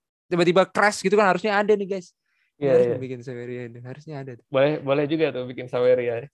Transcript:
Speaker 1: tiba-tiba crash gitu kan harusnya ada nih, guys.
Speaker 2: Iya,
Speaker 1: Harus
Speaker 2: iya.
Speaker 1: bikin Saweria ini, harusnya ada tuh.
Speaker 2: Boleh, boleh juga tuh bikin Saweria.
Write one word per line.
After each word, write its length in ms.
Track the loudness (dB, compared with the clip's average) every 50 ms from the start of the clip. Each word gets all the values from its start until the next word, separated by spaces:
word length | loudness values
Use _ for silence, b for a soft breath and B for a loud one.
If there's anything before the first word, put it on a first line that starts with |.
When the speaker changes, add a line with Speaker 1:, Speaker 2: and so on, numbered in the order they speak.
| _ _ _ _ _ _
Speaker 1:
tiba-tiba 400 | 0 2 2 4 4 4 4 4
crash 320 | 2 2 2 2 0 -2
gitu 160 | -2 2 2 4
kan 160 | 4 4 2
harusnya 240 | 0 -2 -2 0 0
ada 160 | 2 2 0
nih, 240 | 0 0 -4 -8 -10
guys. 160 | -10 -14 _ _ _ _ _ _ _ _ _ _
Speaker 2:
Iya, 160 | 0 4 4
Speaker 1:
Harus 100 | 4 4 2
Speaker 2:
iya. 40 | 0 -4
Speaker 1:
bikin 200 | -6 -10 -10 -10 -10
Saweria 380 | -12 -12 -12 -12 -12 -12 -12 -12 -14
ini, 80 | -16 -16
harusnya 400 | -16 -16 -16 -16 -16 -14 -14 -14
ada 160 | -12 -14 -16
tuh. 80 | -18 _ _
Speaker 2:
Boleh, 320 | 0 2 2 2 2 -2 -2
boleh 240 | -2 0 0 0 0
juga 240 | -2 -2 -2 -2
tuh 160 | -2 -6 -8 -8
bikin 180 | -10 -12 -10
Saweria. 600 | -6 -2 2 4 4 4 4 2 -2 -4 -6 -8 -12